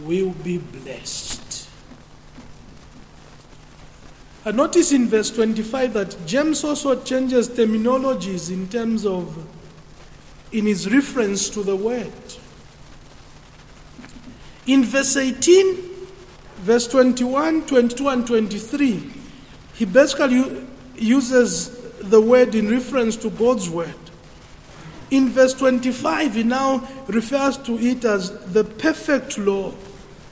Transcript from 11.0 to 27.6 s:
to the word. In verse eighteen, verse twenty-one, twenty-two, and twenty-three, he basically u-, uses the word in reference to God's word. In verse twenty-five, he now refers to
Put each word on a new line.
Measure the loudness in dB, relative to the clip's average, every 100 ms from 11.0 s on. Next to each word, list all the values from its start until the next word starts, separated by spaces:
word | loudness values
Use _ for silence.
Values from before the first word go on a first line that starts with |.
| 2 -2 -2 -2 -4
to | -4
the | -4 -2
word. | -2 -4 -8 -14 -18 -20 -20 -20 -20 -20 -20 -20 -20 -20 -20 -20 -20 -20 -20 -20 -20 -20 -20 -20 -20 -20 -20 -12 2
In | 2 4
verse | 0 0 0
eighteen, | -2 0 6 6 6 0 -8 -14 -16 -20 -20 -20 -20 -8
verse | 2 2 4
twenty-one, | 4 4 2 0 0 0 -2 2
twenty-two, | 2 2 0 -2
and | -2 0
twenty-three, | 0 0 -6 -6 0 0 0 -6 -16 -18 -20 -20 -20 -20
he | -6 2
basically | 4 4 2 2 2
u-, | 0 -4 -12 -18 -20 -6
uses | 2 2 4 4 4 0 -6 -12 -18 -14
the | 4 6
word | 8 6 6
in | 2 0
reference | 0 0 0 0 -2
to | -6
God's | 0 2 2 -2
word. | -6 -6 -10 -20 -20 -20 -20 -20 -20 -20 -20 -20 -20 -2
In | 2 2
verse | 4 4
twenty-five, | 4 2 2 0 -2 -2 0 0 0
he |
now | 0 0 0 0 -4 -12 -4
refers | -2 0 0 0
to | -2